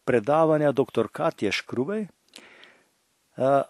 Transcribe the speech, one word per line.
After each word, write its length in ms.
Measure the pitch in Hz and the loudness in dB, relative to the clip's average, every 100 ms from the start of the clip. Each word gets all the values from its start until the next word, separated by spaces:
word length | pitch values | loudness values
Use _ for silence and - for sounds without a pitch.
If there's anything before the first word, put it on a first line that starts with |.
predavanja 680 | - 123 104 156 160 156 147 | -2 0 2 2 4 2 2
doktor 360 | 127 127 - 107 | 0 0 -2 -4
Katje 440 | - 165 - 104 | -2 -4 -2 -2
Škrubej. 540 | - - 110 143 214 202 _ _ - - - - _ _ _ _ _ _ - | -4 -6 -6 -6 -6 -8 _ _ -20 -20 -20 -20 _ _ _ _ _ _ -4
Eh, 260 | 131 139 - | 0 0 0